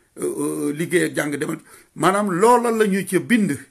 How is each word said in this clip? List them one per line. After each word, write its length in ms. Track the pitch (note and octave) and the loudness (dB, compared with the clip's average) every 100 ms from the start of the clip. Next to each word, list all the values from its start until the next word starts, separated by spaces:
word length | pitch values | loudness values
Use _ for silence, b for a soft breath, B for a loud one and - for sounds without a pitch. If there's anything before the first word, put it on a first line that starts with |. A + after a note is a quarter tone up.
| b - | b -8
euh, 160 | D3 C#3 D3 D#3 D3 | -6 -4 -6 -4 -4
euh, 40 | |
liggéey 320 | D3 E3 E3+ D#3 | -4 0 0 0
ak 100 | C#3 | -2
jàng, 200 | D3+ C#3+ | -4 -4
demal. 200 | D3+ D#3+ B B B - | -6 -8 B B B -2
Maanaam 340 | D#3+ G3 G#3 | 0 2 0
loola 360 | E3+ A3 B3 A#3+ | 2 4 4 4
la 140 | A3+ G#3+ | 0 2
ñu 200 | F#3+ F#3 | 0 0
ca 140 | F3+ | -2
bind. 380 | C3+ A#3 F#3 C#3 - | 2 2 2 -2 -10